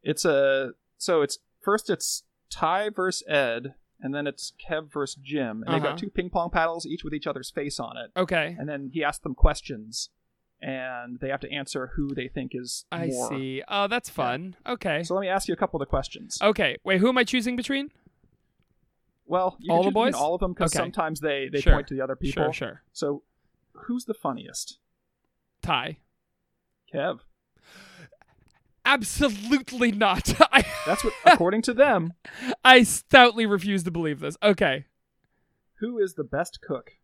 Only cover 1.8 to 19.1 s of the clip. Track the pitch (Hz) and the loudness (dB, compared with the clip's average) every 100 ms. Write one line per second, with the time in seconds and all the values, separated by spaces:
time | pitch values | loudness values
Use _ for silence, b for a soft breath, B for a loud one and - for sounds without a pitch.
1.8 | - 190 - - _ _ _ - 160 185 | -2 -4 -4 -6 _ _ _ -4 -2 -2
2.8 | 214 208 185 - - 151 127 117 135 - | -4 -4 -4 -4 -2 0 0 -4 -8 -16
3.8 | _ _ 135 143 143 139 - _ - 160 | _ _ -8 -4 -6 -8 -16 _ -8 -8
4.8 | 151 151 139 - 135 147 120 110 113 165 | -6 -6 -6 -8 -8 -4 -4 -6 -2 -2
5.8 | 147 160 202 - 180 185 170 175 165 165 | -2 -6 -6 -6 -2 -2 -2 0 0 -2
6.8 | 156 156 151 151 151 135 127 - 147 - | -8 -8 -6 -6 -6 -8 -8 -8 -8 -8
7.8 | - - 117 - 180 175 156 170 165 143 | -10 -12 -10 -4 -2 -2 -2 -6 -8 -8
8.8 | 139 156 147 - - 127 - 147 - 117 | -8 -4 -4 -4 -8 2 2 2 -10 -14
9.8 | 110 - - _ _ _ _ _ - 135 | -12 -12 -12 _ _ _ _ _ -10 -8
10.8 | 127 123 120 123 135 135 139 143 135 139 | -8 -10 -12 -10 -6 -6 -6 -8 -6 -8
11.8 | 127 - 139 135 123 131 127 127 123 - | -6 -4 -4 -6 -8 -8 -8 -8 -10 -12
12.8 | - 170 165 127 117 135 131 131 - 202 | -10 -6 -4 -4 -4 -4 -6 -8 -4 -2
13.8 | 202 240 - - 123 127 185 180 - 240 | 0 -2 -6 -4 -2 -4 -8 -12 -8 -6
14.8 | 190 151 165 185 190 190 - 170 190 156 | -2 -2 -2 -2 0 -2 -2 -2 -2 -2
15.8 | 139 139 - - - - 208 214 156 - | -2 -2 -4 -14 -12 0 2 4 0 0
16.8 | - 185 226 254 233 254 226 247 247 277 | 0 4 4 4 2 0 -2 -4 -2 -4
17.8 | 285 _ _ _ _ _ _ _ _ _ | -4 _ _ _ _ _ _ _ _ _
18.8 | _ _ _ | _ _ _